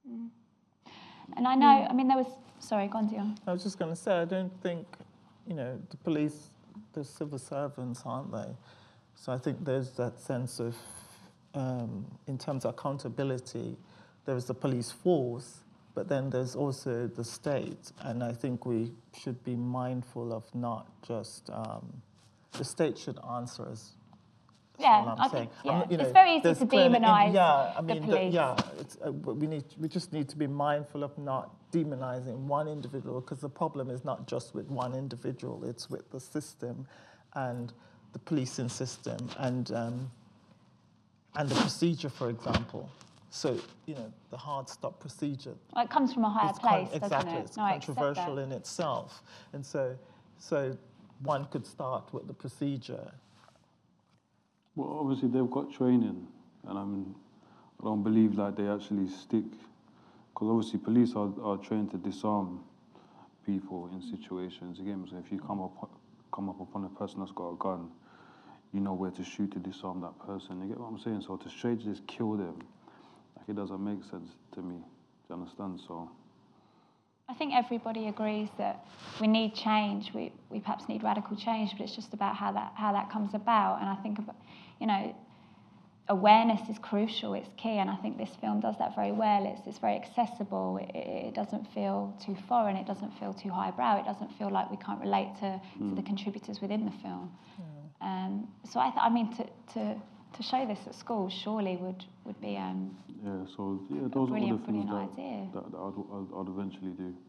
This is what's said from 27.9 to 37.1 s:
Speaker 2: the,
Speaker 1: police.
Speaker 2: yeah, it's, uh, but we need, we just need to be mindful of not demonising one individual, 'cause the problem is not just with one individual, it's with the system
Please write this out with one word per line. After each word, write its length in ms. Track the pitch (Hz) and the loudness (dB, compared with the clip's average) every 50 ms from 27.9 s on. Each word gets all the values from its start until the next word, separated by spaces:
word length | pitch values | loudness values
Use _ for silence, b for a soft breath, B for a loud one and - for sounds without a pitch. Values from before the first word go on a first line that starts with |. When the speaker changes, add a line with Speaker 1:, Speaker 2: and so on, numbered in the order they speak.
| 165 156 | 0 0
Speaker 2:
the, 40 | 156 156 | 4 4
Speaker 1:
police. 260 | 170 - 185 185 175 | 4 4 6 4 6
Speaker 2:
yeah, 220 | 170 151 131 123 - - - - - | 6 4 4 4 0 0 -2 -6 -12
it's, 200 | 143 - - - - | -12 -12 -10 -6 -6
uh, 60 | 147 | -4
but 260 | 139 143 147 139 117 | -4 -4 -4 -4 0
we 100 | 147 151 | 0 0
need, 180 | 151 160 147 135 - - - | 0 0 -4 -6 -8 -8 -6
we 100 | 156 156 | -6 -2
just 240 | - 185 170 - | -2 -2 -4 -2
need 160 | - 156 143 139 | -2 -2 -2 -2
to 60 | - | 0
be 100 | 151 151 | 0 0
mindful 560 | 139 143 143 143 147 147 147 147 147 - 143 143 | 0 2 2 2 4 4 2 0 -4 -4 -4 -4
of 120 | 139 - - | -4 -4 -6
not 320 | 143 143 131 131 - - - - - - | -4 -2 -2 -2 -4 -6 -14 -20 -16 0
demonising 640 | - 170 156 151 143 127 131 127 123 127 127 127 113 127 135 | 0 2 2 2 -2 -4 -4 -4 -4 -4 -6 -6 -6 -6 -2
one 220 | 143 143 147 151 156 | 0 2 2 2 0
individual, 520 | 151 147 123 127 143 135 - 127 123 127 | -4 -6 -8 -6 -8 -6 -6 -4 -6 -6
'cause 200 | 127 - 151 135 | -4 -6 -8 -6
the 80 | 151 143 | -6 -10
problem 420 | 135 - 165 156 - 143 131 127 | -2 -2 -2 -2 0 -4 -4 -4
is 140 | 123 123 123 | -6 -6 -4
not 220 | 139 123 - - | -4 -4 -4 -4
just 280 | - 120 127 123 - - | -4 -4 -4 -4 -4 -8
with 140 | - - - | -8 -6 -4
one 240 | 135 127 123 127 127 | -4 -2 -2 -2 -2
individual, 680 | 131 139 135 123 123 131 135 131 - - 127 117 - 123 | -4 -6 -6 -8 -6 -6 -8 -6 -6 -8 -8 -8 -6 -8
it's 240 | 123 123 - - - | -8 -8 -8 -10 -10
with 200 | - - - _ | -10 -10 -10 _
the 100 | - 131 | -14 -14
system 640 | 127 - - 151 143 - - _ - 123 123 - 135 B B B B B | -14 -8 -8 -8 -8 -8 -12 _ -8 -8 -8 -8 -12 B B B B B